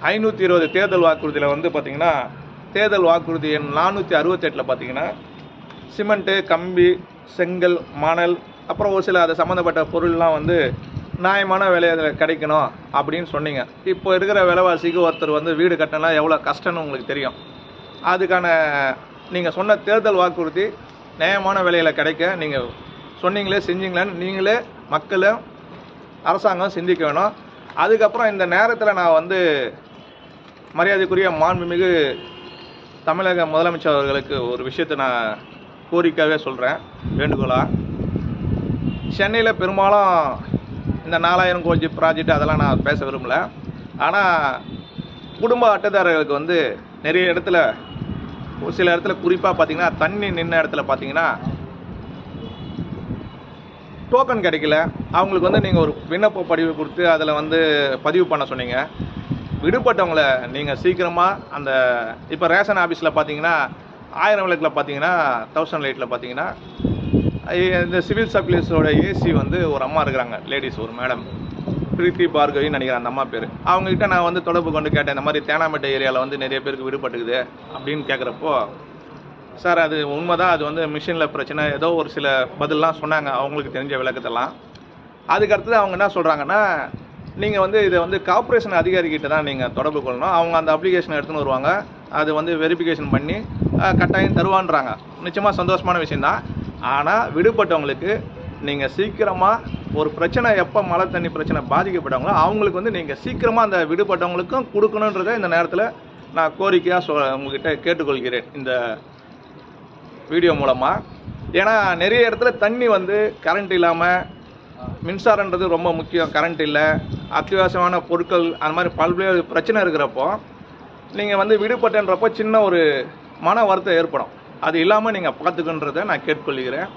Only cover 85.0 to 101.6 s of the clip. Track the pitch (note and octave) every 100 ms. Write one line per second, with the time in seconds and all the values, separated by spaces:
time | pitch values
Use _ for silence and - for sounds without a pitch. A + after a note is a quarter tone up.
85 | - - - E3+ G#3 G3+ G3+ A3+ G3+ F3+
86 | G3+ F#3 D#3+ D3+ C#3+ G3+ G#3 D#3+ C3 -
87 | - - - - G#3 G#3 F#3+ G#3+ G3+ F3+
88 | E3+ F#3+ G3 G3 A#3+ A#3+ G#3+ F#3 E3 F#3
89 | E3+ D3+ C#3+ D#3 D3 C3+ B2 G#2 C#3 D3
90 | C3 B2 D#3+ F3 E3+ E3 D#3+ D#3 F3+ F3+
91 | F3 D3+ D3+ D#3 C#3 C3 C#3 F#3+ G#3 -
92 | - - D#3 D3+ E3 E3 D#3+ E3+ E3+ D3+
93 | D3 C3+ D3 F#3+ A3 - - - F#3+ F3+
94 | F3 F#3+ F#3+ - F#3 F#3+ F#3 D#3 C3 G#2+
95 | - - E3+ F3 G3+ F#3 F3+ F#3 F#3 F3
96 | D#3 C#3+ C#3 G#3+ - - - - A#2+ C3+
97 | D3 G#3 A#3+ D3 F#3 A3 G3 E3 C#3+ C3
98 | E3 G#3+ - - - - C#3+ C#3+ C#3 -
99 | G#3 G3+ G#3 F#3 F#3 A3+ - - - D3
100 | D#3 D3+ E3 B3+ A#3+ G#3 F3 G#3+ F#3+ F3
101 | F#3 F3+ E3+ D#3+ D#3 D#3+